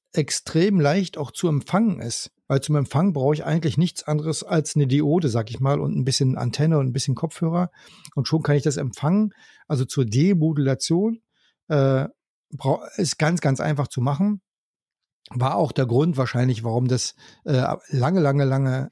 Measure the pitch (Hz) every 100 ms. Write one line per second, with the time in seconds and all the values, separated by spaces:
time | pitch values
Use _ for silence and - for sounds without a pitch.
0 | _ 170 135 - - 160 202 190 143 185
1 | 180 - 135 - 175 143 - 190 226 -
2 | 117 - - _ - 139 - 151 135 139
3 | 196 147 135 151 151 160 156 139 175 -
4 | - 151 160 151 - 165 151 156 135 143
5 | 151 175 151 113 110 120 135 143 143 147
6 | 127 - 131 131 123 - 156 156 131 127
7 | 139 123 135 - 165 170 180 _ - -
8 | - 147 - 160 151 147 151 156 131 -
9 | 147 202 214 - - _ - 135 131 143
10 | 117 120 180 185 156 151 135 131 - 170
11 | 220 226 _ _ _ _ - 147 135 131
12 | 151 - _ _ _ 135 135 156 - -
13 | 165 - 151 175 151 131 156 147 131 -
14 | 127 143 202 202 _ _ _ _ _ _
15 | _ _ - 123 131 190 147 - 127 120
16 | 165 135 127 120 127 113 117 120 127 127
17 | - - - - - 131 127 - - 135
18 | 131 190 147 139 135 135 135 131 135